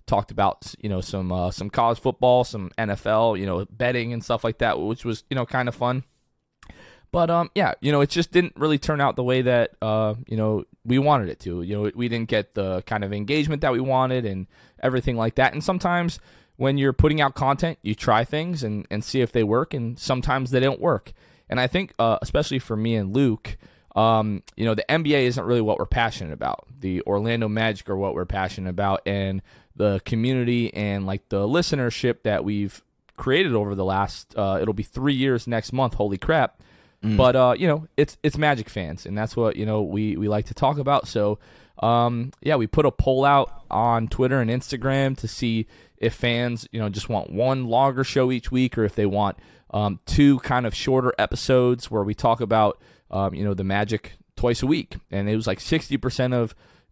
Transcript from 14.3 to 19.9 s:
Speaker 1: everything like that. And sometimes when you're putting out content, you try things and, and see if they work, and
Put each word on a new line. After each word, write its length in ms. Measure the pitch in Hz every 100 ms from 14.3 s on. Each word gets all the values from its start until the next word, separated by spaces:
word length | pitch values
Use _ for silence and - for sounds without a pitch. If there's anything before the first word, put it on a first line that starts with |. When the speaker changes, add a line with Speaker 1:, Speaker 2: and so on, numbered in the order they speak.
| 95 92 _ _ _
Speaker 1:
everything 340 | 131 127 127 117
like 200 | 113 -
that. 180 | 131
And 100 | 147
sometimes 560 | 147 185 180 175 170 - - - _ -
when 200 | 135 139
you're 160 | 139
putting 300 | 127 151 156
out 120 | 139
content, 440 | - 135 139 170 156
you 140 | 98
try 280 | 107 - 107
things 400 | 120 151 170 170
and, 240 | 117 104 -
and 120 | 104
see 200 | - 135
if 100 | 120
they 100 | 123
work, 300 | 107 117 143
and 260 | 143 117